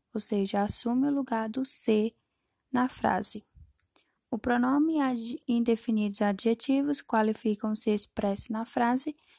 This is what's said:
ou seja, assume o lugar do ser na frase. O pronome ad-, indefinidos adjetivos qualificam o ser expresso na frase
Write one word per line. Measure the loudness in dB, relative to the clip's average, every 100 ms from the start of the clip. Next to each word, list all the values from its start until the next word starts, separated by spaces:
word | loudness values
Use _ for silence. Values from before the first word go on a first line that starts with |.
| _
ou | -8
seja, | -2 -2 0 0
assume | -2 -2 -2 0 2
o |
lugar | 0 -2 -4 -4
do | -4
ser | -4 -2 2 2 2 -4 _ _ _ _ _
na | -2 0
frase. | 0 0 2 0 -4 -8 -20 -20 _ _ _ _ _ _
O | -4
pronome | 0 2 2 4 2 2
ad-, | 0 -2 -6 -6 0
indefinidos | 2 2 2 2 0 0 0
adjetivos | 0 2 0 0 2 2 2 -2
qualificam | 0 2 2 0 -2 -2 -2
o | -2
ser | 0
expresso | -2 -2 -4 -2 -2 -4
na | -6
frase | -4 0 2 0 -2 -8 _